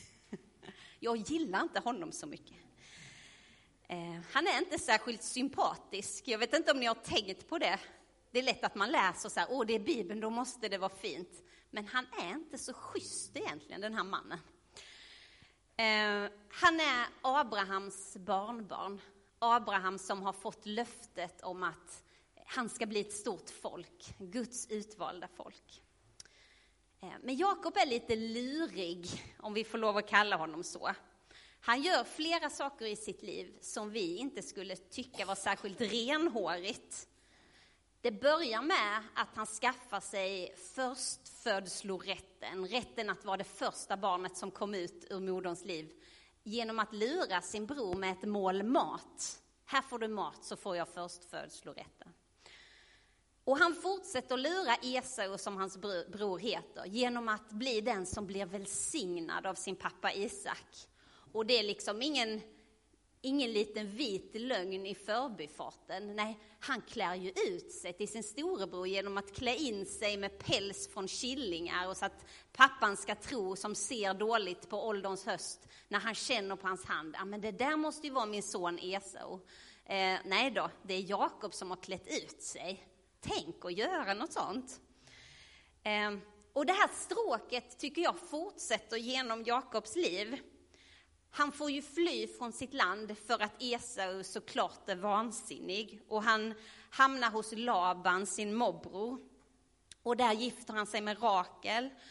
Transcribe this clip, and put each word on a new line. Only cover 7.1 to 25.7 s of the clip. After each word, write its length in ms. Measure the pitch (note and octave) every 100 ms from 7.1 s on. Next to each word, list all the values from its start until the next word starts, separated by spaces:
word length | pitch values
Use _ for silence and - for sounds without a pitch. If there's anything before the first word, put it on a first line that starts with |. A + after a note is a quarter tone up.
| F#4+ G3 F#3 -
på 80 | E4
det. 220 | F#3+ F#3+ - - - _ _
Det 80 | A#3+
är 40 |
lätt 200 | B3+ G#3+
att 120 | G#3 G#3+
man 160 | G#3
läser 380 | D4+ F#3+ E3+ G#3
så 100 | -
här: 80 | F3
"Åh, 140 | C4 A3
det 100 | A3+
är 40 |
Bibeln, 400 | G#3 B3+ F#3 G#3+
då 100 | A3
måste 400 | A3+ B3 - G#3+
det 80 | G3
vara 180 | F#3+ -
fint." 480 | G#3 D3 F3+ - - - _
Men 180 | G#3+ G#3
han 180 | B3+ B3 A4
är 100 | F3
inte 260 | B3+ E4 C4
så 160 | -
schysst 640 | B3 - F#4 - - - C4+
egentligen, 440 | C4+ D3+ - F3
den 120 | G#3+
här 100 | A3
mannen. 360 | F#3 F#3 G2+ E3 - - _ - - - - - - - - _ _ -
Eh, 540 | A3+ G#3+ G#3+ G#3 G#3 - -
han 300 | - F4 E4
är 260 | D4+ B3 A#3+ -
Abrahams 960 | C4 C#4 B3 G#3 F#3+ G3 G3 - - G#3
barnbarn. 840 | F#3 F#3+ G#3 A#3 G3+ - F#3+ G3+ - - _ _
Abraham 580 | A#3 A#3+ A3 G3 F#3 F#3+
som 240 | - G3
har 120 | G3
fått 320 | F#3 A3 - G#3
löftet 760 | G#3 A#3 - - - F3 -
om 220 | F#3 F#3
att 400 | F3+ D#3+ - - - - _ - -
han 240 | - A3
ska 160 | - A3
bli 140 | G#3
ett 140 | G3+
stort 360 | - A#3+ F3 -
folk, 680 | - F#3+ E3+ F3 - - -
Guds 500 | F#3+ A3 A3 - -
utvalda 600 | G#3+ G#3 - E3 F3 F3
folk. 560 | - - - -